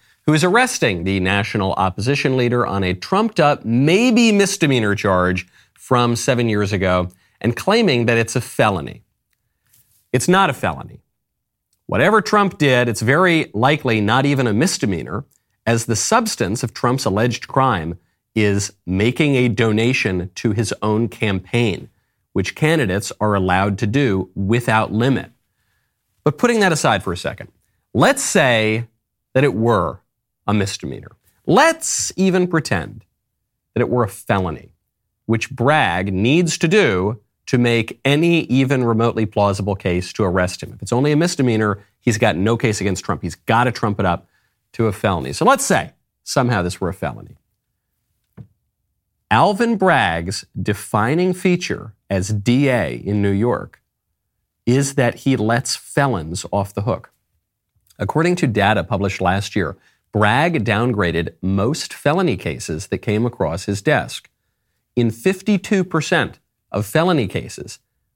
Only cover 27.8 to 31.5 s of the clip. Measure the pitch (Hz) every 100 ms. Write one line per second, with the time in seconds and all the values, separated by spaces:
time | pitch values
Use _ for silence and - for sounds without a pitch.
27.8 | _ 110 196 269 - 190 135 117 107 110
28.8 | 117 _ _ _ _ 131 143 98 113 104
29.8 | 82 - _ _ _ _ - 104 98 -
30.8 | 71 55 - _ _ _ -